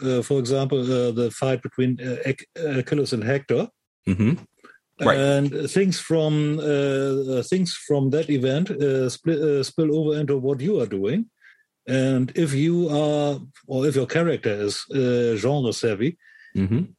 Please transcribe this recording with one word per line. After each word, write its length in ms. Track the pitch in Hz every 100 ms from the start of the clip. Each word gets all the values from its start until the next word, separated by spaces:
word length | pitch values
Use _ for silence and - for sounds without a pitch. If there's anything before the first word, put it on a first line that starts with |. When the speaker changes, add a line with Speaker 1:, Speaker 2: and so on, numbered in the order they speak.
Speaker 1:
uh, 180 | 131 127
for 180 | 113 139
example, 400 | 120 135 135 139
uh, 300 | 123 127 123
the 180 | 113 120
fight 300 | - 135 127
between, 380 | - - 127 123
uh, 140 | 127 123 139
Ach-, 200 | 135 - -
Achilles 580 | 160 131 123 147 131
and 100 | 120
Hector. 440 | 107 139 - 123 226 _ _ _ -
Speaker 2:
Mm-hmm. 260 | 95 107 170 - _ - - _ - 123
Right. 140 | 135
Speaker 1:
And 500 | 139 139 143 147 139
things 300 | 190 196 170
from, 580 | - 165 156 151 147 151
uh, 800 | 151 143 139 135 139 135 131 131
uh, 40 |
things 300 | 117 185 175 -
from 340 | - 143 135
that 200 | 143 151
event, 400 | 143 131 139 185
uh, 360 | 151 143 135 127
spli-, 500 | - 165 160 151 143
uh, 40 |
spill 320 | 131 - 160 156
over 240 | 151 151
into 180 | 147 143
what 220 | 127 139
you 200 | 147 202
are 60 | 113
doing. 420 | 101 98 170 226 _ - - _ _ -
And 440 | 131 131 131 127 -
if 180 | 160
you 360 | 135 156 175 175
are, 500 | 147 151 147 147 139 - - -
or 180 | 135 143
if 100 | 135
your 120 | 123
character 420 | 160 170 127 117
is, 340 | 101 104 - -
uh, 440 | 139 127 120 120 110
genre 380 | 110 147 123
savvy, 440 | 104 120 101 131 175 _ - - -
Speaker 2:
Mm-hmm. 300 | 95 113 185